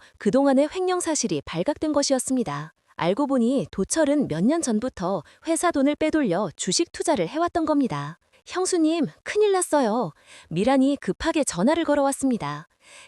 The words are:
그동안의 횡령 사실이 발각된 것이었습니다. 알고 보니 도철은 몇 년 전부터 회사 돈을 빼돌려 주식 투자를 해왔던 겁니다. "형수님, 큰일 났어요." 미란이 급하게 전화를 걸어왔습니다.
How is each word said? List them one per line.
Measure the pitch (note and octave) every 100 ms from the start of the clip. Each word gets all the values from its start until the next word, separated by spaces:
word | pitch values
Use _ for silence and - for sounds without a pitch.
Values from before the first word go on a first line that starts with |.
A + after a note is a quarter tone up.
| - _
그동안의 | G#3+ B3 C#4 C4 D4
횡령 | F#4+ F#4 F4+
사실이 | F4 D4+ A3 D#3 -
발각된 | E3 F3+ D4+ D#4
것이었습니다. | D4 C#4 C4 - C4 G#3 C#3+ D#3 - _ -
알고 | E3 G3+ C#4+
보니 | C4+ A#3 C4+ D#3
도철은 | - F#3+ D#4+ D4 D4 G3+
몇 | D#3 G3+
년 | E4
전부터 | D#4 G#3+ B3 - F3+ F#3+ - _ -
회사 | E4 F4
돈을 | D4+ C#4 D4
빼돌려 | D#4 D#4 C4 E3+ G3+ -
주식 | - F3+ E4+
투자를 | - F#4+ C#4+ E3+
해왔던 | C#4 E4+ F4 D#4+
겁니다. | D4 B3+ D3 C#3+ E3 _ _ -
"형수님, | - F#4 F4+ D#4 E4+ A3+ -
큰일 | - G#4 G#4+
났어요." | F#4+ F4+ D4+ A#3+ A3+ F#3+ - - - -
미란이 | E3 A3 C#4 C4+ C#4+
급하게 | - E3+ D#4 E4
전화를 | C4+ E3+ G#3+ E4
걸어왔습니다. | D#4+ D4 C#4 C4+ C4+ A#3+ C#3+ D3 D#3 _ - -